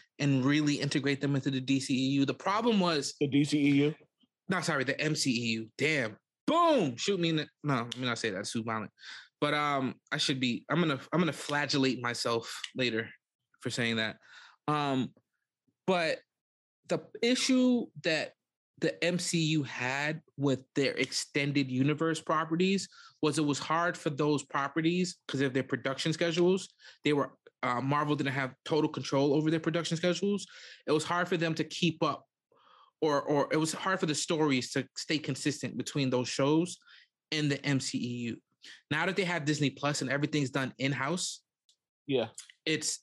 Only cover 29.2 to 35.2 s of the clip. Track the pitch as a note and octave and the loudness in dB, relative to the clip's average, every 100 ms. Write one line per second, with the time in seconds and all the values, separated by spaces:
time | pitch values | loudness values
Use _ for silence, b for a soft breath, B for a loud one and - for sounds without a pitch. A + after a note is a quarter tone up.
29.2 | C#3+ D3 D#3 D#3+ D#3+ E3+ D#3 E3 F3+ F3 | 4 2 2 0 0 -2 -2 -2 0 0
30.2 | G3+ G3+ - B B B - D3+ D#3 F3 | 0 -2 -6 B B B 0 0 2 -2
31.2 | F3 F3+ E3 D#3 D3+ - E3+ D#3+ - - | 0 0 0 -2 -4 0 0 0 -2 -2
32.2 | _ _ _ b b b b - D#3 C#3+ | _ _ _ b b b b -2 0 2
33.2 | - D3 - D#3 D#3 - F#3+ F#3+ E3+ C#3+ | 2 0 2 0 0 -2 -2 0 0 -2
34.2 | - D#3+ D3+ C3 B2 C#3 C3 - - D3+ | -2 2 2 2 0 -4 -4 -8 -4 -4